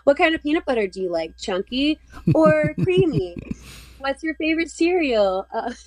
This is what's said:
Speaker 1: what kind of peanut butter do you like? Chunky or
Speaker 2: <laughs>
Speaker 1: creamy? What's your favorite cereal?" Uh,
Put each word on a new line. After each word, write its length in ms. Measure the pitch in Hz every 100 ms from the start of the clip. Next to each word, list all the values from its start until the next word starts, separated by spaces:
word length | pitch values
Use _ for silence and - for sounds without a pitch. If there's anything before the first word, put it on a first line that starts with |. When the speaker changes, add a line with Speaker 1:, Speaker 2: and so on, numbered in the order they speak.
Speaker 1:
what 120 | - 285
kind 180 | 339 320
of 60 |
peanut 200 | 294 320
butter 220 | 349 240 196
do 140 | 190
you 100 | 185
like? 260 | 165 160 -
Chunky 600 | - 185 196 254 285 311 _ - -
or 400 | 226 311 311 302 233
Speaker 2:
<laughs> 40 |
Speaker 1:
creamy? 540 | 359 359 349 254 180 175 - - - - - -
What's 240 | 277 269
your 120 | 320 302
favorite 340 | 311 320 330
cereal?" 760 | - 330 359 294 226 196 185 -
Uh, 200 | 226 226 240